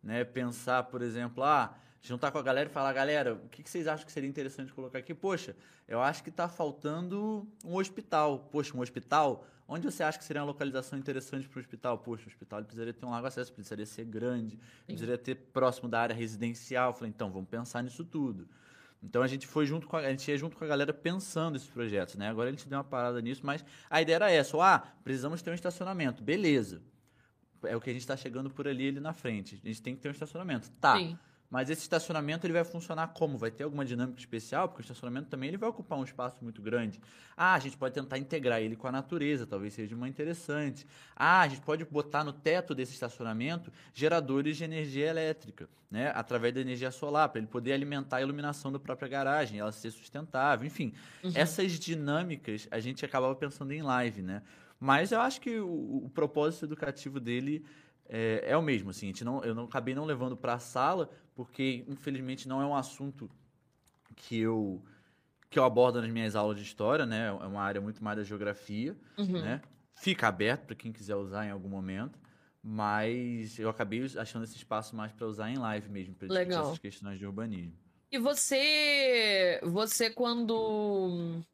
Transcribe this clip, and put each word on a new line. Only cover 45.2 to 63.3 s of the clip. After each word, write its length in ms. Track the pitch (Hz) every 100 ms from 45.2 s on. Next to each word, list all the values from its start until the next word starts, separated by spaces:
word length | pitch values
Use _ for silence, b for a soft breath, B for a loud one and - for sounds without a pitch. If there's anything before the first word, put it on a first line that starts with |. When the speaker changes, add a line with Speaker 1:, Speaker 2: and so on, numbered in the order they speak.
| 156 156 - - 78 b _
Speaker 1:
né? 220 | 104 139
Através 400 | - 113 123 120
da 80 | 123
energia 300 | 131 123 131
solar, 360 | 127 147 147 151
pra 100 | 120
ele 80 | 107
poder 260 | 123 120
alimentar 440 | 139 143 143 139 131
a 40 |
iluminação 500 | 135 147 147 143 139
da 60 | 139
própria 300 | 143 131 135
garagem, 500 | 139 135 151 127 104
ela 120 | 107
ser 180 | 107 113
sustentável, 760 | 110 - 143 160 131 139 123 139
enfim. 260 | - 131 B B B
Speaker 2:
Uhum. 80 | 185
Speaker 1:
Essas 380 | 160 160 175 190 165
dinâmicas, 880 | 165 165 143 151 180 151 - 107 -
a 100 | 113
gente 240 | 117 131
acabava 320 | 139 135 131 135
pensando 360 | 143 - 135
em 80 | 151
live, 400 | 147 127 123 101
né? 220 | 92 101 B B B B
Mas 320 | 135 139 190
eu 80 | 233
acho 220 | 254 269
que 160 | 254 226
o, 460 | 190 165 110 131 131
o 60 |
propósito 520 | 165 147 151 151 165 156
educativo 540 | 151 147 - 139 135
dele 460 | 117 120 135 151 151 B B B -
é, 360 | 113 113 110 -
é 100 | 147
o 40 |
mesmo, 300 | 156 117 98
assim, 160 | 92 98
a 20 |
gente 140 | 95 117
não, 180 | 135
eu 100 | 117
não, 120 | 113 117
acabei 280 | 135 120
não 120 | 131 156
levando 320 | 135 127 120
pra 200 | 127 120
sala, 520 | 120 127 139 185 156 B B -
porque, 500 | 123 - 131 120 123
infelizmente, 600 | 139 - 135 131 131 131
não 140 | 135
é 40 | 143
um 100 | 143
assunto 540 | 131 - 139 - 110